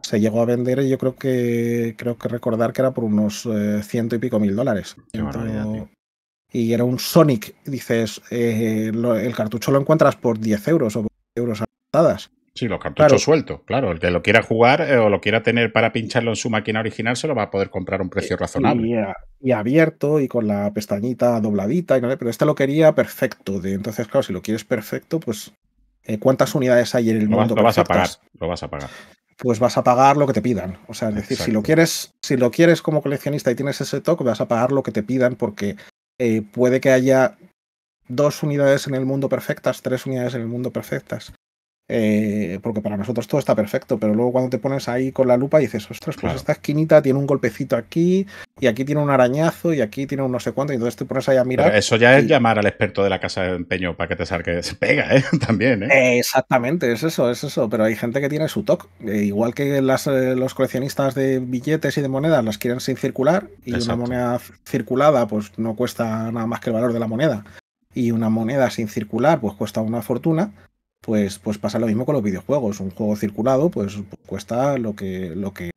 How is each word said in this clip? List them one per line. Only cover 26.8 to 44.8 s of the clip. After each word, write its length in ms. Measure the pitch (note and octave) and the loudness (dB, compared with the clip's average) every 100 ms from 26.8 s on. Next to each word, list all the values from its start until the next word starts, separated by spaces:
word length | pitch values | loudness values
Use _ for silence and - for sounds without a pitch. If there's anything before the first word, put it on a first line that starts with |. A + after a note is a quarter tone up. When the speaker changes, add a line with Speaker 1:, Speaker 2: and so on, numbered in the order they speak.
| A#2 | 4
Speaker 1:
hay 160 | B2+ A2+ | 0 2
en 80 | A2+ | 2
el 60 | |
Speaker 2:
Lo 140 | G#2+ G#2+ | 2 2
vas, 100 | G#2+ | 2
Speaker 1:
mundo 80 | A2 | 4
Speaker 2:
lo 80 | |
vas 160 | A2+ A2 | 4 4
a 40 | |
pagar, 200 | - F2 | 2 2
Speaker 1:
perfectas? 360 | F2+ - _ _ | 2 -4 _ _
Speaker 2:
lo 80 | E2+ | -6
vas 140 | F2 | -6
a 80 | E2+ | -8
pagar. 200 | D2 C2+ - - _ _ _ | -10 -10 -14 -20 _ _ _
Speaker 1:
Pues 220 | B2+ A2+ | -2 2
vas 180 | A#2+ - | 2 2
a 60 | |
pagar 320 | B2 B2 C3+ C#3+ | 2 6 6 6
lo 120 | C#3+ | 2
que 40 | |
te 100 | A2+ | 2
pidan. 360 | A#2 G#2 F#2 F#2 - | 0 -2 -4 -12 -16
O 60 | |
sea, 160 | A2 G#2+ | -6 -4
es 60 | G#2 | -4
decir, 200 | - C3 | -4 -4
si 160 | F#2 | 0
lo 80 | A2 | 0
Speaker 2:
Exacto. 60 | G#2+ | 2
Speaker 1:
quieres, 480 | D#3 E3 - - _ | 4 4 0 -10 _
si 160 | - B2+ | -4 2
lo 140 | B2 | 2
quieres 300 | - E3+ D#3+ | 4 4 4
como 200 | - D3+ | 0 -2
coleccionista 500 | C#3+ C#3 D3 C#3+ - | -2 -4 -4 -2 -2
y 40 | B2 | -2
tienes 260 | C#3 C3 | -4 -4
ese 180 | C3 C#3+ | -4 -4
toque, 240 | - E3 | -2 0
vas 160 | C3 G#2+ | 0 -2
a 80 | G#2+ | -2
pagar 240 | A#2 B2+ | 0 2
lo 100 | C3+ | 0
que 120 | B2+ | 0
te 100 | A2 | -4
pidan 320 | G#2+ C3 B2+ B2 | -2 2 2 2
porque, 400 | A#2 G#2 G2+ G2+ - _ _ _ | -6 -4 -6 -6 -18 _ _ _
eh, 220 | A#2+ A2 | 0 0
puede 380 | G#2+ - B2 B2+ | -2 0 2 4
que 120 | C3+ | 4
haya 440 | B2+ C3 C3 B2+ - - _ _ _ _ _ _ | 4 4 4 4 -2 -20 _ _ _ _ _ _
dos 360 | B2 D3 - | 0 0 0
unidades 440 | D3+ C#3+ C#3 C#3 - | -4 2 4 4 0
en 80 | C3 | -4
el 100 | C3 | -2
mundo 220 | C#3 C#3 | -2 -2
perfectas, 540 | B2+ - - - B2+ | -2 -4 -4 -2 -4
tres 240 | B2+ B2+ C#3 | -4 -4 -4
unidades 300 | B2+ B2 B2 | -4 -4 -4
en 60 | |
el 60 | A2+ | -6
mundo 240 | A#2+ B2 | -6 -6
perfectas. 600 | B2 - C#3 _ A#2 - - _ _ _ _ _ | -8 -8 -10 _ -12 -12 -20 _ _ _ _ _
Eh, 720 | A#2 G#2+ G#2+ G#2+ G#2 F2+ G2 | 0 2 0 0 -4 -4 -6
porque 180 | A#2 G#2+ | -6 -6
para 160 | G#2 G2+ | -6 -6
nosotros 300 | G#2 A#2 A#2 | -4 -6 -2
todo 100 | D3+ | -2
está 160 | - | 0
perfecto, 460 | A2+ G#2 A2 - A2+ | 0 0 -4 -4 -2
pero 160 | G#2+ G#2+ | 0 0
luego 160 | B2 | 0
cuando 180 | B2 B2+ | 0 -2
te 80 | B2+ | -4
pones 320 | C3+ C#3 | -4 -4